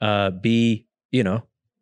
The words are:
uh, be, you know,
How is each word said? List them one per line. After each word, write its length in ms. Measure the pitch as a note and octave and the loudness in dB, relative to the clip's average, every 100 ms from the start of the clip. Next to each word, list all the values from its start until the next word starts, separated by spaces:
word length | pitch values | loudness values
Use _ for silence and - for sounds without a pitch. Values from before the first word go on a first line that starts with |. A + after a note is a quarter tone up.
uh, 300 | G#2+ G#2 G2 | -2 0 -2
be, 560 | F#2 A2+ A#2 A#2 A2 _ _ - | -2 0 2 2 0 _ _ -4
you 120 | B2 | -2
know, 200 | F#2+ A2+ - _ _ _ | 0 -2 -6 _ _ _